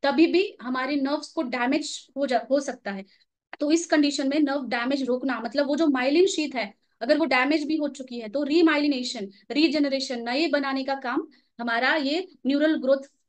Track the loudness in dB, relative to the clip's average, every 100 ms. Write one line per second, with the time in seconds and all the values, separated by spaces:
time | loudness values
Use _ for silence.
0 | 0 4 4 4 0 -4 -8 -6 -2 -2
1 | -2 -4 -6 -6 -4 -2 0 0 -2 -12
2 | -14 -6 0 0 2 -2 0 -10 -10 -10
3 | -12 _ _ _ _ -6 0 0 2 2
4 | 2 2 -2 2 2 0 -2 -4 -2 -2
5 | -2 -2 -2 -4 -4 -2 0 2 2 2
6 | 2 4 2 2 -4 -4 -8 -10 _ _
7 | 0 2 4 2 2 0 0 -2 -4 -6
8 | -12 -10 -6 -4 0 4 4 4 2 0
9 | -4 -8 -10 -14 _ 0 2 2 0 0
10 | -4 -6 -4 -2 0 0 -2 -4 -4 -4
11 | -2 -4 -6 _ _ _ -4 0 2 2
12 | 2 -2 -4 -6 -2 2 2 2 2 2
13 | 0 _